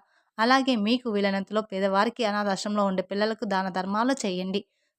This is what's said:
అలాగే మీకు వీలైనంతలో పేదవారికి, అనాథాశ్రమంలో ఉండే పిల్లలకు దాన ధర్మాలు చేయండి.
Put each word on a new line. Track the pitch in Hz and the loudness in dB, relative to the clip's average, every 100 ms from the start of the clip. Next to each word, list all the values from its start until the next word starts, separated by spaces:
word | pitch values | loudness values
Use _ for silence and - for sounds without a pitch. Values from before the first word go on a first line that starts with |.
| - _ _ - | -6 _ _ -2
అలాగే | 226 269 262 240 | 4 4 4 0
మీకు | 208 247 247 | 2 0 0
వీలైనంతలో | 202 202 196 190 208 | 0 2 0 -2 -4
పేదవారికి, | 214 190 196 190 220 226 | -4 -2 0 2 2 0
అనాథాశ్రమంలో | 220 208 208 190 214 208 196 | -2 0 0 -2 -2 0 0
ఉండే | 190 | 0
పిల్లలకు | 185 196 214 220 | -2 -2 -2 -2
దాన | 220 190 190 | -2 -2 -2
ధర్మాలు | 180 190 208 240 269 | -4 -2 0 0 0
చేయండి. | 208 180 185 196 - _ _ | -2 -4 -4 -4 -6 _ _